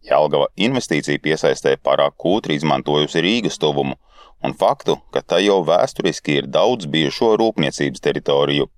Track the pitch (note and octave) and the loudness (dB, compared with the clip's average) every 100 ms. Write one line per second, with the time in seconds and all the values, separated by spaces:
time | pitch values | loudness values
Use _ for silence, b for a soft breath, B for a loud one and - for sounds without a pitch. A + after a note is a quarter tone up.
0 | - C#2 D2+ D2 C#2+ - G#3 C3 - D#2 | 2 2 4 2 0 0 0 0 -2 -2
1 | D2 C#2+ D2+ D#2 D#2 C2+ D2 C2+ - C#2+ | -2 -4 -2 0 0 0 0 0 0 2
2 | C#2+ _ E2 G#2 G2+ D2+ D2+ C2+ - D2+ | 0 _ -2 0 -2 -2 0 0 0 0
3 | D2 E2+ E2+ D#2+ D#2 - D2+ C#2+ C#2 C2 | 0 0 0 0 -2 -2 -2 0 -4 -8
4 | b b b b C2 - F#2+ C#3+ - D#2 | b b b b -8 0 0 0 -4 -4
5 | _ - - E2+ G2+ G2 D#2 E2+ B2+ - | _ -8 0 0 2 2 2 2 0 -2
6 | F2+ D2+ - C#2+ C2+ C#2+ G2+ B2 D#2 D#2 | -4 -2 -2 -2 0 0 2 0 -2 -2
7 | C#2+ - A#2 G#2+ A2+ - C#2 - C#2 C2+ | -2 0 2 2 0 0 -4 -2 -4 -2
8 | - C#2 - C#2 C#2+ C#2+ - | -4 -2 0 0 2 0 -4